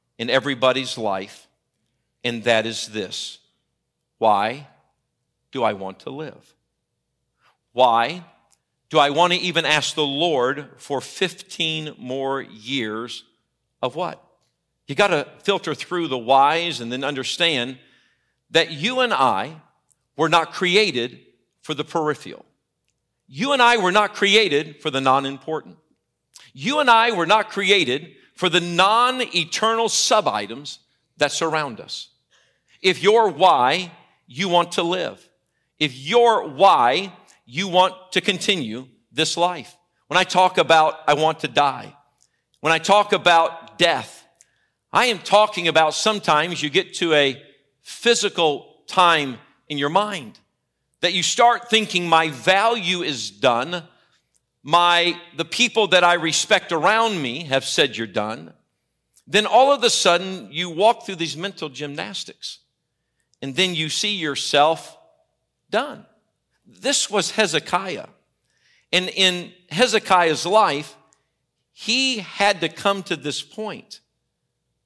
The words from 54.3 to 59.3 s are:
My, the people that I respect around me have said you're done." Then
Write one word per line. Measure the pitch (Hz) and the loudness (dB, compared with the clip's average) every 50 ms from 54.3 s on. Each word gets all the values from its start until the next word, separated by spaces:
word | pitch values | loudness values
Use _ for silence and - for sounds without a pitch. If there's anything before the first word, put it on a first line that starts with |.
| _ _ _ _ _ _ _ | _ _ _ _ _ _ _
My, | 147 156 170 175 175 175 170 170 175 170 170 - - - | 0 2 2 4 4 4 2 2 0 -2 -6 -12 -14 -12
the | 139 160 | -10 -10
people | 160 - - 240 233 - 233 214 180 | -8 -2 -2 -2 0 0 0 0 4
that | 175 180 175 | 4 4 6
I | 175 175 | 4 4
respect | 175 160 165 151 - - - 214 185 - - 175 | 2 0 -2 -2 -2 0 0 0 0 0 -2 -2
around | 160 147 185 214 226 226 226 208 180 | 0 2 2 2 2 2 0 -2 -4
me | 143 123 117 147 175 | -4 -6 -6 -8 -6
have | 147 131 135 131 | -2 -2 -2 -2
said | - - - 151 135 107 | -2 0 0 0 0 -2
you're | 107 117 | -6 -8
done." | 107 90 110 104 107 110 135 160 - - _ _ _ _ _ _ _ _ _ _ _ _ _ _ | -6 -4 -4 -4 -4 -6 -10 -12 -18 -20 _ _ _ _ _ _ _ _ _ _ _ _ _ _
Then | - | -2